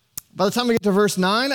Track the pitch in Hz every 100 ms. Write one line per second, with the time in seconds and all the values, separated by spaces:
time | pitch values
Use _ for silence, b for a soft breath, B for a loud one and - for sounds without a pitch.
0 | _ - - - 190 240 247 226 196 190
1 | 208 180 185 220 277